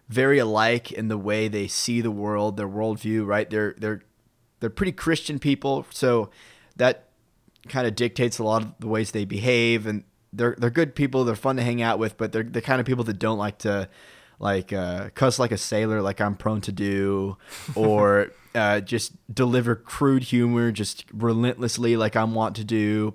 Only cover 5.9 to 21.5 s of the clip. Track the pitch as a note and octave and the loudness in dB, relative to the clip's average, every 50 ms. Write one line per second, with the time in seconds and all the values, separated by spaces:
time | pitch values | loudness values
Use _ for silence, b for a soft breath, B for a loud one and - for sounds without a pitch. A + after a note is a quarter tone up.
5.9 | - - - B2+ A#2+ A2+ G#2 G#2 b b b b b b b b b - B2 B2+ | -6 0 2 4 4 4 2 -2 b b b b b b b b b 2 2 2
6.9 | C3 - - _ _ _ _ _ _ _ _ _ _ _ _ - - C3+ B2+ A#2 | 2 0 -4 _ _ _ _ _ _ _ _ _ _ _ _ -8 -4 -2 -2 0
7.9 | A2 G#2+ A#2+ A#2 - - B2 A#2+ - - A2+ G#2+ A2 A2 G#2+ - - - - G#2+ | 0 0 0 -2 0 0 0 0 0 -2 0 0 0 0 0 -4 -8 -10 -6 -2
8.9 | A2 A2 A2 - - G#2+ G#2 F#2+ G#2 G2 A2 B2+ B2 A#2 A#2 A#2 A#2 A2+ G#2+ A2 | -2 -2 -2 -2 -4 -4 -4 -4 -4 -2 0 2 4 4 4 4 2 2 0 -2
9.9 | G#2+ G#2 - _ _ _ _ _ - G#2 A#2+ A#2+ - - A#2+ A#2+ A#2 D#3+ E3 C#3+ | -4 -6 -6 _ _ _ _ _ -6 -2 -2 -2 0 0 -2 0 2 2 0 0
10.9 | - - C#3+ C3+ B2+ C3 B2+ A#2+ A2 G2+ - C3+ C3+ B2+ A#2 A#2+ A#2+ A#2+ A#2 A2+ | 0 0 0 0 2 2 2 2 0 0 0 -2 0 0 0 0 0 0 0 0
11.9 | A2 G2 A#2 G#2+ - - A2+ G#2 - A2 A2 A#2 - A#2+ - - C3 C3 A#2+ B2 | 0 0 0 -2 -2 -4 -4 -2 -2 -2 -4 -2 -4 -6 -2 0 0 0 0 0
12.9 | C3 B2 A#2 A2 G2+ F2 - A2 A2+ G#2 G#2 G#2 G2+ - - G#2+ G2+ G2+ F#2+ F#2 | -2 -2 -2 -2 -2 -2 0 0 0 0 -2 -4 -4 -4 -2 -2 0 0 -2 -4
13.9 | B B B B B B B B B B G2+ G2+ G2+ F#2+ F2+ - G2+ F#2+ F2+ F2+ | B B B B B B B B B B -2 0 0 0 -2 -4 -4 -4 -4 -4
14.9 | F2 F2+ G2+ - - - C3+ C3 A#2+ - B2+ A2+ A2 G2 - - A2+ G#2 A2 A2 | -4 -6 -8 -10 -2 0 2 2 2 2 0 0 0 -2 -4 -2 0 0 0 0
15.9 | A2 G#2+ G2 G2 G2+ - G#2 G#2 G2+ - - A2 A2 G#2 - - G2 F2+ G2+ G2+ | 0 0 0 -2 0 0 -2 -2 -2 -2 -2 -2 -2 -2 -2 -4 -4 -4 -2 -2
16.9 | G2 G2 G2 G2 G2 G2 G2 G2 G2 B B B B B B B - G#2 A2 G#2+ | 0 0 0 0 0 -2 -2 -4 -6 B B B B B B B -2 0 2 2
17.9 | G#2+ G#2 G#2 G2+ G2+ G2+ G2+ - - - _ _ - A#2 G#2+ G#2 G#2 G#2 G2 - | 4 4 4 6 6 4 2 0 -4 -12 _ _ -2 0 2 2 2 2 0 -2
18.9 | A#2+ A2+ - - - - _ - G#2+ - B2+ A#2+ A#2+ B2+ A#2+ A#2+ A#2 - - - | -2 -4 -4 -6 -10 -14 _ -8 -2 0 2 2 4 2 2 2 0 -2 -4 -8
19.9 | - - D3 C#3 C3+ C3 B2+ - B2 A#2+ A#2+ A#2+ A#2+ A#2+ A#2 A#2 A2 G#2+ G#2 - | -4 2 2 4 4 4 2 2 2 2 4 4 4 4 2 2 0 -2 -4 -6
20.9 | - - - - - G#2+ A2+ A#2 A2+ A2+ A#2+ B2 | -8 -10 -14 -14 -6 -2 0 0 2 2 2 0